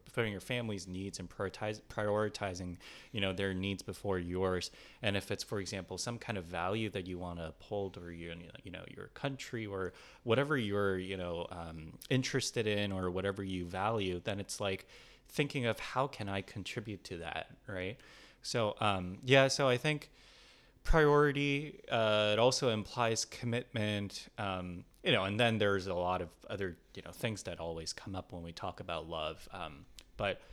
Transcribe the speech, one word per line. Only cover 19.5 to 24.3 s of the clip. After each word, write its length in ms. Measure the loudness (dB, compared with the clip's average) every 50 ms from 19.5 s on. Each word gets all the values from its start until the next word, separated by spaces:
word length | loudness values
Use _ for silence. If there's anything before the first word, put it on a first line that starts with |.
| 4 2 4 4
I 80 | 4
think 340 | 4 2 0 0 -2 -6 -12 -20 -20 -20 -20 -20 -20 -20 -20 -20 -20 -20 -20 _ -4 _
priority, 960 | 6 8 8 8 8 8 8 6 6 4 4 2 2 2 2 0 -4 -10 -14 -6 0
uh, 400 | 2 4 6 6 6 6 6 6
it 60 | 6 8
also 320 | 8 6 6 6 4 4
implies 540 | 2 2 -2 -4 0 2 2 2 2 0 -2
commitment, 1040 | -6 -6 -6 -2 -2 -2 -2 -4 -2 -2 0 0 2 2 0 -2 -4 -6 -10 -14 -12